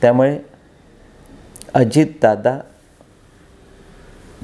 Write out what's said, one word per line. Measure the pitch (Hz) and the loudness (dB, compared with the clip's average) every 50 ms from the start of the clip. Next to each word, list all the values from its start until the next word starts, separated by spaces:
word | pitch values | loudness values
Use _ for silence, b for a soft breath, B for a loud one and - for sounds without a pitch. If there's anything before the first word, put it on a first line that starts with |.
त्यामुळे | 127 120 123 127 131 139 147 - - - - - _ _ _ _ _ _ - - - - - - - - - - - - - - - - - | 0 2 2 2 0 0 -2 -6 -10 -16 -20 -20 _ _ _ _ _ _ -20 -20 -20 -20 -20 -20 -20 -20 -20 -20 -20 -20 -20 -20 -8 -4 -2
अजितदादा | 131 123 110 - 151 156 156 - - - 110 104 104 104 123 131 143 - - - _ _ _ _ _ _ _ _ _ _ _ _ _ _ _ - _ _ - - - - - - - - - - - - - - - | 0 0 0 0 0 0 -2 -2 -2 0 0 0 0 -2 -4 -4 -6 -10 -18 -20 _ _ _ _ _ _ _ _ _ _ _ _ _ _ _ -20 _ _ -20 -20 -20 -20 -20 -20 -20 -20 -20 -20 -20 -20 -20 -18 -16